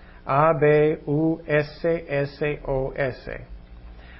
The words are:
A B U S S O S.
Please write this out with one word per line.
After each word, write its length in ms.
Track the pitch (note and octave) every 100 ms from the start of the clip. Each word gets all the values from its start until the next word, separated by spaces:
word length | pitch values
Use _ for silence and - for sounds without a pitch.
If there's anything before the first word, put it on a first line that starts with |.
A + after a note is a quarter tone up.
| - - -
A 260 | C#3 D#3+ D#3
B 400 | D3 D3+ D3+ - -
U 340 | D3 D#3+ E3 -
S 600 | D3+ D3 - E3+ E3 -
S 520 | C#3 C#3+ - D3 D3 -
O 260 | C3+ C3+ -
S. 600 | C3+ A#2 - - B2 - - - - - -